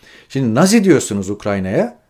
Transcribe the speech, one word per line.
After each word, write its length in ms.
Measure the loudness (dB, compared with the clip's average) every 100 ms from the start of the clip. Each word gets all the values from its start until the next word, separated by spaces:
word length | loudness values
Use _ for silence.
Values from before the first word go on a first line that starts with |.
| -20 -20 _
Şimdi 260 | -4 -2
Nazi 300 | 2 2 4
diyorsunuz 460 | 4 2 2 -6 -6
Ukrayna'ya, 680 | -6 -4 -4 -2 -2 -4 -8 _